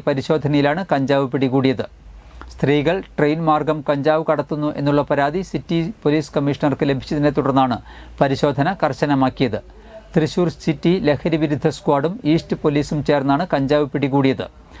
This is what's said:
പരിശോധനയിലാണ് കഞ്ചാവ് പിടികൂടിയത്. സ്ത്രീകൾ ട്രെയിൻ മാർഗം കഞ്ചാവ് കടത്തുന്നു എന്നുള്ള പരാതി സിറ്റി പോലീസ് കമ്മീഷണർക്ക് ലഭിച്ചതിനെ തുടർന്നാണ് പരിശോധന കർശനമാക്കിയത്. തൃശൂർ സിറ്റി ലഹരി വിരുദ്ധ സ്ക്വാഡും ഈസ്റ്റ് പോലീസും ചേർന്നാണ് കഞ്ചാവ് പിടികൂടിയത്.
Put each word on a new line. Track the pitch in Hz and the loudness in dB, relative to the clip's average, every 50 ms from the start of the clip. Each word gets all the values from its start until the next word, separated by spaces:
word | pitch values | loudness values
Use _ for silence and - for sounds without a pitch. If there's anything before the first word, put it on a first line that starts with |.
| - 151 | 0 0
പരിശോധനയിലാണ് | 143 135 127 - 160 151 151 143 147 143 139 143 147 190 190 - 151 | -2 -2 0 0 0 0 0 0 2 2 2 2 0 -2 -2 -2 -2
കഞ്ചാവ് | 139 135 131 139 139 139 127 143 | 0 2 2 2 2 0 0 0
പിടികൂടിയത്. | 135 135 131 123 139 131 131 127 101 110 - - - - - - - - - - - - - - | 0 0 0 2 2 2 2 0 -2 -4 -10 -12 -20 -20 -20 -20 -20 -20 -20 -20 -20 -20 -18 -8
സ്ത്രീകൾ | - - 135 143 147 135 156 180 190 - - - - | -2 0 2 2 2 2 0 0 -2 -4 -6 -2 0
ട്രെയിൻ | 151 147 151 160 165 156 | 2 2 2 2 2 2
മാർഗം | 151 151 151 156 151 156 139 - | 2 2 2 0 -2 -2 -2 -2
കഞ്ചാവ് | 147 143 131 156 156 160 160 160 | -2 0 2 2 2 2 2 0
കടത്തുന്നു | 156 143 147 - 160 151 - 101 - - | 0 0 -2 -4 -4 -4 -4 -4 -4 -2
എന്നുള്ള | 143 143 143 147 139 - | 0 2 2 2 2 0
പരാതി | 151 139 139 147 151 190 185 - | 0 0 0 0 -2 -4 -6 -6
സിറ്റി | - 147 - - 170 165 165 - - - - | -6 -8 -4 -2 -2 -2 -2 -2 -4 -4 -2
പോലീസ് | 151 147 156 143 - - | 0 0 0 0 -2 -2
കമ്മീഷണർക്ക് | 156 143 143 139 - - - 135 - 160 139 | -2 -2 -2 -2 0 0 -2 0 0 0 0
ലഭിച്ചതിനെ | 139 131 - - 165 147 147 147 139 151 | -2 -2 -4 -4 -2 0 0 0 2 0
തുടർന്നാണ് | 147 135 131 135 135 127 117 98 - - - - - - - - | 0 2 2 2 2 2 0 -4 -8 -12 -20 -20 -20 -10 -2 0
പരിശോധന | 147 139 135 - - 147 131 139 139 175 196 - | 0 2 2 2 0 0 0 0 0 -2 -2 0
കർശനമാക്കിയത്. | - 147 127 - 160 147 143 135 135 127 - - 131 117 101 104 - - - - - - - - - - - | -2 -2 -2 -2 -2 0 2 2 2 0 0 0 -2 -2 -2 -4 -8 -10 -20 -20 -20 -20 -20 -20 -12 -4 0
തൃശൂർ | 165 156 151 - 190 175 170 160 - - | 0 0 0 0 0 -2 -2 -2 -4 -4
സിറ്റി | 180 156 - - 170 - 196 120 143 | -4 -2 0 0 0 2 2 2 0
ലഹരി | 147 - - 180 156 156 | 0 0 0 -2 0 0
വിരുദ്ധ | 156 147 151 - - 160 143 | 0 0 0 0 0 -2 -2
സ്ക്വാഡും | - - - 147 143 139 165 190 247 - 147 | -2 0 0 2 2 2 -2 -4 -2 0 0
ഈസ്റ്റ് | 160 170 - - 180 - | 0 0 0 -2 -6 -2
പോലീസും | - 156 143 147 143 - 165 147 139 - | -2 0 0 0 -2 -2 -4 -4 0 0
ചേർന്നാണ് | 147 143 131 139 139 147 185 180 | 0 2 2 2 0 0 0 -2
കഞ്ചാവ് | - 143 135 131 147 147 151 139 | -2 0 0 2 2 2 0 0
പിടികൂടിയത്. | - 143 139 135 131 139 135 135 127 - 92 - - - - - - - | -2 -2 -2 0 2 2 2 2 0 -2 -4 -10 -12 -18 -20 -20 -20 -20